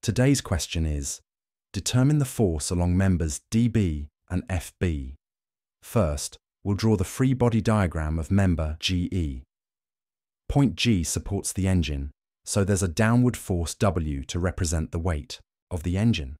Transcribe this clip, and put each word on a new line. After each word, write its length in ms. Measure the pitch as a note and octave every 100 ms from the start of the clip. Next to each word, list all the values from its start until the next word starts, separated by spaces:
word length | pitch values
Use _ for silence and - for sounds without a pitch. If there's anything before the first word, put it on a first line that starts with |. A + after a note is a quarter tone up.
Today's 400 | - G2+ C3 C3+
question 440 | - - - E2+ D#2+
is, 360 | D2 C#2 - _ _ _ _ _
determine 460 | - - B2+ C3 D3+
the 60 | C3+
force 440 | - G#2 D#2 -
along 280 | F2+ F2 F2+
members 440 | G2 F2+ E2 D2 _
D 160 | A2+ A#2+
B 420 | A2+ F#2+ D2+ D2 _ _
and 140 | F2+ -
F 240 | F2 - _
B. 360 | F#2 D2+ C2 C2+ _ _ _ _ _ _
First, 560 | - A#2+ F2 D2 - - _ _
we'll 120 | F#2+ G2
draw 200 | A2 G#2+
the 80 |
free 300 | F#2+ - C3
body 280 | B2+ A#2+ A2+
diagram 580 | A2 A2 F#2 D#2+ D#2 D#2+
of 120 | D#2
member 460 | F#2+ G2 D#2+ D#2 D2+
G 300 | - F2+ E2+
E. 320 | F#2+ D#2 C2 - _ _ _ _ _ _ _ _ _ _
Point 260 | C#3+ C#3 E2+
G 280 | A#2 G#2
supports 500 | D#2+ - - G2+ -
the 140 | - F#2+
engine, 440 | F#2 D2 C#2+ C#2+ - _ _
so 200 | - -
there's 200 | G2 G2
a 40 | F#2+
downward 500 | D#2 A2 A#2+ B2 A2
force 360 | - F#2 E2 -
W 480 | G#2 F2 D#2 C#2 C2
to 140 | F2+
represent 520 | F2 - F2 E2 D2+
the 80 | F2
weight 400 | E2 D#2 C2+ - _ _ _
of 120 | F2+
the 140 | E2+ F2+
engine. 380 | A2+ G2 C2+